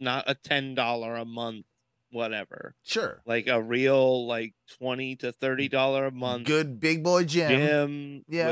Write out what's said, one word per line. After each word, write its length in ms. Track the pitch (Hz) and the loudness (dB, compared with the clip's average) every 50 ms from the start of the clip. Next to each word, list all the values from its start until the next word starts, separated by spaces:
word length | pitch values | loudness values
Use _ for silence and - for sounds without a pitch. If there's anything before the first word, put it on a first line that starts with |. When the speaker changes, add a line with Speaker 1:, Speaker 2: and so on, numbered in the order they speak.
Speaker 1:
not 240 | 131 127 127 135 - | -4 -4 -2 -2 -2
a 80 | - 139 | -2 -4
ten 400 | - - - 151 139 135 135 131 | -4 -2 -2 -2 -2 -2 -2 -2
dollar 400 | 127 117 117 120 117 113 113 117 | -2 0 0 0 -2 -4 -6 -6
a 80 | 117 117 | -8 -8
month, 420 | 117 117 117 117 113 110 107 - _ _ _ _ _ _ _ _ _ | -8 -8 -8 -6 -6 -8 -10 -14 _ _ _ _ _ _ _ _ _
whatever. 640 | - 117 117 110 110 104 98 - - - - - - _ _ | -6 -4 -4 -4 -4 -6 -8 -10 -12 -14 -14 -16 -16 _ _
Speaker 2:
Sure. 380 | - - 226 190 - - - _ | -4 -2 -2 -2 -2 -6 -8 _
Speaker 1:
Like 220 | 117 117 117 107 | -2 0 0 2
a 140 | 131 123 117 | 2 2 2
real, 680 | 113 113 120 127 131 135 135 135 131 131 127 127 120 | 2 0 2 2 4 6 6 6 6 6 4 2 0
like, 260 | 120 117 117 117 110 - _ _ - - | -2 -4 -4 -6 -8 -12 _ _ -20 -14
twenty 380 | - 127 127 123 127 135 131 131 | -8 -6 -4 -4 -4 -6 -8 -8
to 140 | - - 123 | -8 -8 -8
thirty 380 | 113 - 135 131 131 135 139 135 | -6 -2 -2 -2 0 0 0 0
dollar 380 | 135 131 135 135 135 135 135 | 2 2 2 2 2 0 0
a 40 | 135 | -2
month 360 | 131 123 127 127 123 120 - | -4 -4 -4 -4 -4 -2 0
Speaker 2:
Good 340 | 151 151 156 156 143 123 104 | 2 2 2 2 -2 -2 -2
big 200 | 151 160 165 160 | 0 0 0 2
boy 220 | 151 175 175 180 180 | 2 4 4 4 4
gym. 240 | 151 151 175 160 147 | 2 2 2 2 4
Speaker 1:
gym 760 | 135 135 147 151 147 147 147 143 143 143 143 143 143 135 - | 4 4 4 4 2 2 2 0 -4 -6 -10 -10 -12 -14 -12
Speaker 2:
Yeah. 200 | - 156 170 165 160 | -6 -4 -2 0 0